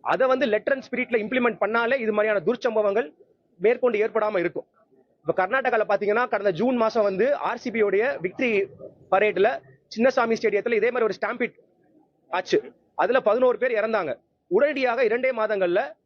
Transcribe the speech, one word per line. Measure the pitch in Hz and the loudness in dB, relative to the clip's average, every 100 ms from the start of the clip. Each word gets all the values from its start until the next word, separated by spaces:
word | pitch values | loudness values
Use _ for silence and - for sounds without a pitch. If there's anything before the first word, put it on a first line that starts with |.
அதை | - 170 262 | -2 0 2
வந்து | 262 262 | 2 2
letter | 214 - | 0 0
and | 269 - | -4 -4
spirit-ல | 247 247 233 | -6 -2 -2
இம்ப்ளிமெண்ட் | 208 254 240 202 | -2 0 0 0
பண்ணாலே | 202 226 233 269 | -2 0 0 0
இது | 220 | 0
மாதிரியான | 214 214 208 160 | 0 2 0 0
துர்ச்சம்பவங்கள் | 240 247 220 208 196 277 _ _ _ _ _ | -2 0 0 2 0 -2 _ _ _ _ _
மேற்கொண்டு | 185 247 247 214 | 0 2 0 0
ஏற்படாம | 220 208 214 202 | 0 0 0 0
இருக்கும். | 170 - - _ _ _ _ _ 147 | -2 -6 -14 _ _ _ _ _ -6
இப்ப | 170 185 | -2 0
கர்நாடகால | 262 262 233 190 | 0 0 0 0
பாத்தீங்கன்னா, | 202 202 214 247 | 0 2 0 0
கடந்த | 208 202 | 0 0
ஜூன் | 165 240 247 | 0 0 2
மாசம் | 220 226 | 0 2
வந்து | 202 185 240 | 0 2 0
ஆர் | 294 147 233 | 0 -4 -6
சி | 247 | -6
பி | 226 | 0
உடைய | 208 190 220 - | 0 2 0 -2
விக்டரி | 175 - 254 208 196 - - - - | -8 -2 0 0 -2 -8 -20 -20 0
பரேட்ல | 190 208 185 202 269 - - _ - | 2 2 2 2 0 -10 -20 _ 0
சின்னசாமி | 247 254 233 226 | 2 2 0 0
ஸ்டேடியத்துல | 226 202 196 | 0 0 0
இதே | 233 220 | 0 0
மாதிரி | 240 | 0
ஒரு | 220 185 | -2 -2
ஸ்டாம்பீட் | 208 240 240 - _ _ _ _ _ _ _ | -6 -4 -6 -6 _ _ _ _ _ _ _
ஆச்சு. | 180 180 175 - _ _ | -6 0 -2 -2 _ _
அதுல | - 185 254 | -4 0 2
பதினோரு | 254 220 254 240 | 2 2 2 0
பேர் | 254 | -2
இறந்தாங்க. | 220 220 220 165 123 _ _ _ | -2 0 -2 -4 -8 _ _ _
உடனடியாக | 185 285 277 254 233 | 2 2 0 -2 0
இரண்டே | 240 233 262 | 0 0 -2
மாதங்கள்ல | 240 214 208 180 180 285 - | -2 -2 0 0 0 -2 -8